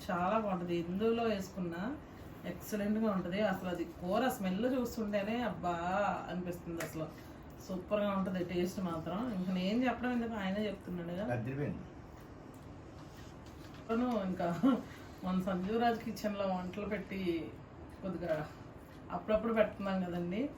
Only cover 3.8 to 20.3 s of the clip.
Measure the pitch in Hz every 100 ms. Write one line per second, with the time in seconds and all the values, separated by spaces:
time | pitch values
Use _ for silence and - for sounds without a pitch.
3.8 | 165 - 175 214 254 - 185 190 254 262
4.8 | 226 - 202 202 202 240 220 160 175 170
5.8 | 175 202 196 175 - 180 175 - 175 165
6.8 | 160 156 156 - - - - - - 180
7.8 | - 208 202 190 185 185 170 180 180 -
8.8 | 180 160 165 190 254 185 185 185 190 233
9.8 | 254 226 247 240 226 214 190 202 214 190
10.8 | 185 175 170 180 233 117 117 135 143 -
11.8 | - - - - - - - - - -
12.8 | - - - - - - - - - -
13.8 | - 226 247 220 185 180 175 160 262 233
14.8 | - - - - 185 185 196 180 190 233
15.8 | 240 226 226 - 208 202 190 180 180 208
16.8 | 202 202 - 196 180 165 151 - - -
17.8 | - - 190 165 170 156 - - - -
18.8 | - - - 175 - 214 226 220 208 -
19.8 | 196 190 175 175 175